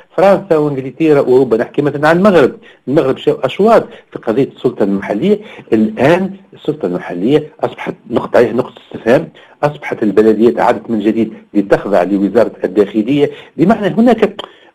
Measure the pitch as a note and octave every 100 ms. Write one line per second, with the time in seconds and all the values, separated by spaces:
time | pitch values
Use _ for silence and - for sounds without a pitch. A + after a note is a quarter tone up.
0 | _ - G3 F#3+ - D#3 D3+ C3+ C3 -
1 | D#3+ C#3+ B2+ B2 B2+ A2+ B2+ - D3 C#3+
2 | D3+ E3+ G#3 E3+ A#2+ - - _ - D3+
3 | C3+ - - - C3 - G#3+ G#3 - -
4 | _ - - A2 C3 - B2 - G2 G2
5 | - G#2 F3+ G#3 - - - A2 G#2+ -
6 | C3+ F3+ F#3+ - - - - D3 F#2 F2+
7 | - F2 G#2+ D3+ D3+ - B2 - - -
8 | - A2+ - - A#2 A2+ - - _ -
9 | A2+ C#3 E3 - - - D3 D3+ - A2+
10 | G#2+ G2 A2 G#2+ A#2 - G2 A#2+ - A2
11 | G#2 A2 A2 - _ G#2 G2 D#3+ A2 F#2+
12 | F2+ G2 G2 A2 G2+ - G#2 G#2+ G2 A2
13 | G#2+ C#3+ C#3+ - - - F3 G#3+ G3 D#3
14 | A#3+ A3+ G3 - - _ _